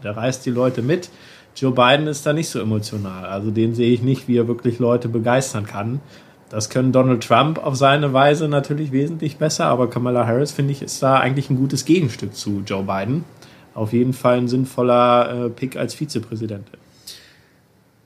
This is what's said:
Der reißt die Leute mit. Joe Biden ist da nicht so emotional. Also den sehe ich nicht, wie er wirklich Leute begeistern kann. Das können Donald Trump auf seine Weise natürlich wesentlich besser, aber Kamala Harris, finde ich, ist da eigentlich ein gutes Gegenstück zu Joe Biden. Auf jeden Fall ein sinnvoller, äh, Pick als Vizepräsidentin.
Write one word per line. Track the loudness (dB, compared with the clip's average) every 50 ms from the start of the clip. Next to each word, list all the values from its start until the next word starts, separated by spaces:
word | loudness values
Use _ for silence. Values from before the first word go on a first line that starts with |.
| -10
Der | -10 -6
reißt | -4 -2 -2 -4 -4 -4
die | -4
Leute | 0 0 0 0 0 -2
mit. | -2 -2 -2 -2 -4 -8 -16 -20 -20 -20 -20 -20 -20 _ _
Joe | -4 -2 0 2
Biden | 4 6 6 6 4 2
ist | 0 -4 -4 -2
da | -2 -2
nicht | -2 -2 -4
so | -4 -4
emotional. | -2 -2 -2 -2 -2 -4 -8 -8 -8 -8 -10 -10 -10
Also | -8 -8 -6 -4 -2
den | 0 0 0 0 2
sehe | 2 2 2 2
ich | 2
nicht, | 2 0 -2 0 0 0
wie | 2 2
er | 2 0
wirklich | -2 -2 -2 -4 -2 0
Leute | 0 2 2 0 0 -2
begeistern | -4 -2 0 2 2 0 0 -2 -6 -8 -8
kann. | -8 -8 -8 -6 -6 -6 -8 -8 -12 -20 -20 -20 -20 -20 _ _ -10
Das | -8 -6 -6 -4
können | -2 0 2 2
Donald | 4 4 4 4 2 0 2
Trump | 4 4 4 4 4 0 -4
auf | -4 -4 0
seine | 2 4 4 4 4 2 2 4
Weise | 4 6 4 4 4 2 0
natürlich | 0 0 0 -2 -2 -4 -4 -2 0
wesentlich | 0 0 -2 -2 -4 -6 -6 -4
besser, | -2 -2 -2 -2 0 0
aber | 0 2 2 0 0
Kamala | 0 -2 -2 0 2 2 2
Harris, | 2 2 0 0 -2 -2
finde | -2 -2 -2 -2
ich, | -4
ist | -8 -10 -6 -2 0
da | 2 4 4
eigentlich | 2 2 0 -2 -2 0
ein | 0
gutes | 0 0 0 -2 -2 2
Gegenstück | 2 4 4 2 0 -2 -6 -10 -10 -10
zu | -8 -6 -6 -4 -4 -4
Joe | -4 -6 -4 -4
Biden. | -4 -4 -2 -2 -2 -2 -4 -4 -8 -14 -20 -20 -20 -20 -20 -20 -14 -8
Auf | -6 -4 0 0
jeden | 2 2 0 0
Fall | 0 2 2 2 2
ein | 2 0
sinnvoller, | 0 0 -2 -2 -2 0 2 4 4 6 6 6 6 4 4 2 -2 -4 -4
äh, | -6
Pick | -6 -6 -8 -8 -6
als | -6 -6 -6 -6
Vizepräsidentin. | -8 -8 -6 -6 -6 -8 -8 -8 -8 -8 -8 -10 -10 -14 -16 -20 -20 _ _ _ _ _ -20 -20 -20 -20 -20 _ _ _ _ _ _ _ _ _ _ _ _ _ _ _